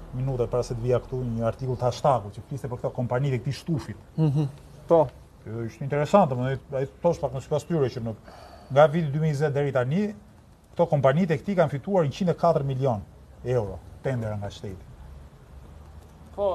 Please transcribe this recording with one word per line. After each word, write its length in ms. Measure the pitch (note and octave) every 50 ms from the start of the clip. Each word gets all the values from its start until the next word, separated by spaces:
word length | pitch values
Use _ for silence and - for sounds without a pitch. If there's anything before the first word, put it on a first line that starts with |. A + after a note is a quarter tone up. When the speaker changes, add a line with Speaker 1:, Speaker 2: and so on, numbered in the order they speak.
| - -
Speaker 1:
minuta 340 | - B2+ C3 C#3 C3 A#2+ A#2
para 160 | G#2+ - B2 A#2+
se 120 | - B2+
të 60 | A2+ A#2
vija 160 | B2 B2 A#2
këtu 160 | - - C3 B2+ B2+
një 240 | A#2+ A2+ A2+ A2+
artikull 320 | A2+ - - C3 B2+ B2 -
të 80 | B2
Hashtagut 480 | B2 A#2 - - - - A2+ G2 G2+ -
që 60 | A2 -
fliste 240 | - D3 C3 - B2
për 80 | B2 A2+
këto 120 | - B2+ -
kompanitë 420 | - B2 A2 B2 B2+ C#3+ C#3 C3
e 60 | A#2
këtij 140 | - C#3+ B2+
shtufit. 400 | - - - E3 A#2 - - G#2+ - - - -
Speaker 2:
Mhm. 280 | - D#3+ D3+ C3 D3+ D3 C3+ - - - - - - -
Po. 200 | - E3+ D#3+ D3 B2+ - - - - -
Speaker 1:
Kjo 260 | - - G#2+ A2 A#2 A#2
ishte 180 | A2+ - - C#3+
interesante, 520 | C3 D3 C#3+ D3 C#3 - G3+ F#3 C#3 B2+
më 180 | B2 B2+ C3+ C3+ B2+ - - C#3
ai 80 | C3 C#3 C3+ - -
thosh 180 | - F3 D#3+ -
pak 140 | D3 C3 B2+
në 80 | C3
sipas 240 | - - D3+ D3 -
tyre 240 | - E3+ D#3 C3+ A#2
që 140 | - B2 A2+
në, 100 | A2+ G#2+ - - - - - - - - - -
nga 180 | - C3 C#3 D#3
viti 220 | D3 D3 F3 E3 C#3+
dy 80 | C3 D#3
mijë 140 | D#3 D#3+ C#3+
njëzet 200 | C3+ D#3 D3+ C3
deri 180 | C#3+ C#3+ C#3
tani, 300 | A#2+ C3 B2 B2+ D#3 G3 G#3+ G#3 G#3+ - - - - - - - - - - -
këto 180 | - - E3+ -
kompanitë 440 | D#3 C#3+ C3+ C3+ C3+ E3 G3 E3 D#3
e 60 | -
këtij 160 | - G3+ G3+
kanë 160 | F3+ D#3+ C3 C#3+
fituar 320 | C3 - F#3+ G3+ F#3 D#3+
njëqind 240 | C3+ - - G3 E3+
e 80 | D3+
katër 260 | - - E3+ D#3 D3 C#3
milion 380 | C#3 C3+ B2+ C3+ C3+ A2+ G2 - - - - - - - -
euro 380 | - B2 B2+ A#2+ G#2 F#2+ F#2 F2 - - - -
tendera 360 | - C#3 C3 A#2+ A2+ G#2+ G#2+
nga 120 | G2+ G2+ G2
shteti. 360 | - - - G#2 F#2 - - - - - - - - - - - - - - - - - - - - - - - - - - - - - - - -
Speaker 3:
Po, 180 | G3 G3+ G3